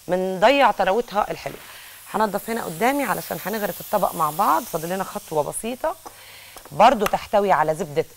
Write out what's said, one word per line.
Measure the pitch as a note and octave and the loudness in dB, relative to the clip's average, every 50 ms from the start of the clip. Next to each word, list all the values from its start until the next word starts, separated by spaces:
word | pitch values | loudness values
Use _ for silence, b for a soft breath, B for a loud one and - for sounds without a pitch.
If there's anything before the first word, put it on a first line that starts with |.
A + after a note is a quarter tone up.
| B - | B -4
بنضيع | F3 F#3 F#3 F#3+ F#3 F#3 F#3+ A#3 C#4+ C#4+ C4 G#3+ | -2 -2 0 -2 -2 2 4 4 4 6 4 4
طراوتها | G#3 - F#3+ F#3 F#3+ A#3 A#3+ - F3+ G3+ - - | 4 2 0 0 2 0 -2 -2 -2 -4 -2 -2
الحلوة. | E3 - - C#3+ C#3+ - B B B B B B B B B - - | -4 -8 -10 -12 -12 -12 B B B B B B B B B -8 -2
هنضف | F#3+ A3 G#3 F3+ G3+ - - | 0 0 0 0 -4 -6 -4
هنا | A3+ A#3 - | -6 -6 -6
قدامي | F3+ E3 D#3 G#3+ B3 C#4 C#4+ C#4 | -6 -4 0 0 2 2 2 0
علشان | G#3+ F3 E3 E3 - F#3+ E3 - | -2 -2 -4 -4 -6 -8 -6 -6
هنغرف | F#3 G#3+ A3 G3+ F#3 F3 - | -6 -6 -4 -4 -4 -6 -8
الطبق | - - - G3+ F3 - - | -10 -2 -2 0 0 0 0
مع | F3 D#3+ D3+ | 0 -2 -2
بعض، | D3 E3 G#3 B3 D4+ E4 B3+ | 0 0 2 2 2 2 0
فاضل | - - E3+ D#3 E3+ | -2 -6 -6 -6 -4
لنا | F#3 G3 F#3 | -4 -4 -6
خطوة | - - G#3 - - D#3+ D3+ C#3+ | -6 -8 -12 -10 -4 -2 -2 -2
بسيطة | D3 D#3 - - A3+ B3+ - - D#4+ F#4 - - B B B B B B B B B B B B - D3 | -2 -4 -8 -8 -8 -8 -4 -4 -6 -6 -6 -12 B B B B B B B B B B B B -10 2
برضو | C#3+ G3+ B3 C#4 G#3+ G3+ | 6 8 8 8 6 2
تحتوي | - - - - - - G3+ G3+ G3 F3 | 0 0 -2 -4 0 0 2 4 4 4
على | C#3+ D#3 D#3 D#3 | 4 4 2 0
زبدة | D#3 F#3+ D3 C#3+ D#3+ D#3 - - | -2 -4 -4 -2 -2 -4 -4 -4